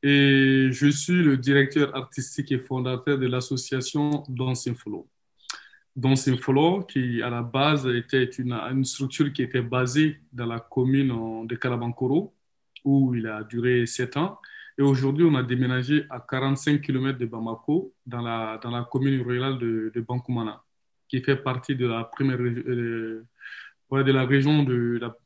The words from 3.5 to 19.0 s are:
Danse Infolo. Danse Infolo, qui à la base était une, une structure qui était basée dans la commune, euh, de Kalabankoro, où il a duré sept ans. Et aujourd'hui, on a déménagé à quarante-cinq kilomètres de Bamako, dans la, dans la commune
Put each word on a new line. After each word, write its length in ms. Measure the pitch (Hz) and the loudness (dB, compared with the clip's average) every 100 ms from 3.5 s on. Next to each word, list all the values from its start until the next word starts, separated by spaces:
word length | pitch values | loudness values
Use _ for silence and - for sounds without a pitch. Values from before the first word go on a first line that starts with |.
| 131 - 131 127 147 147 147 143 | -6 -4 -6 -4 -2 0 -2 -6
Danse 400 | 127 131 127 - | -4 -2 -2 -4
Infolo. 400 | 120 - 98 - _ _ _ _ - - _ _ - | -6 -8 -12 -12 _ _ _ _ -16 -16 _ _ -4
Danse 320 | 135 135 135 | 2 2 2
Infolo, 540 | 127 - 135 160 196 | -2 2 4 4 2
qui 400 | 185 139 123 117 | -2 -4 -2 -2
à 80 | 117 | -4
la 140 | 120 | -4
base 440 | 120 131 143 151 131 | -4 0 2 2 0
était 360 | 120 117 135 | -2 0 0
une, 300 | 127 127 127 | 0 -2 -6
une 300 | 120 107 131 | -4 -4 -2
structure 480 | 131 - 135 - 143 | -2 -4 -8 -2 -2
qui 120 | 139 | 0
était 180 | 127 131 | -2 -2
basée 580 | 117 127 127 131 156 151 _ | -2 -2 0 2 2 0 _
dans 140 | 123 117 | -8 -6
la 120 | 117 | -6
commune, 520 | - - 127 135 135 | -6 -2 2 2 2
euh, 340 | 117 113 113 113 | -2 -4 -8 -8
de 100 | 117 | -6
Kalabankoro, 760 | 131 120 120 120 127 147 202 _ _ _ _ - | -4 -2 -4 -4 0 0 -2 _ _ _ _ -8
où 300 | - 139 131 | 2 4 4
il 140 | 123 113 | 0 -4
a 160 | 107 | -8
duré 420 | 107 117 120 123 117 | -8 -2 2 2 2
sept 320 | - 123 143 | -2 -4 -2
ans. 220 | 180 - - - - - | -2 -4 -20 -20 -16 0
Et 20 | |
aujourd'hui, 440 | 139 135 135 143 170 | 2 4 2 4 4
on 100 | 139 | 4
a 80 | |
déménagé 600 | 127 123 127 127 123 147 143 | 0 0 0 0 0 0 -2
à 100 | 123 | -14
quarante-cinq 640 | - 131 135 139 - 147 | -6 -2 0 0 2 0
kilomètres 380 | 147 131 131 127 | 2 -2 0 -2
de 80 | 120 | -6
Bamako, 680 | 113 113 113 - 160 190 _ - | -6 -6 -6 -2 -2 -2 _ -12
dans 140 | 120 | -8
la, 380 | 117 113 110 110 | -6 -4 -6 -8
dans 80 | 120 | -8
la 120 | 120 | -6
commune 380 | 123 131 | -4 -2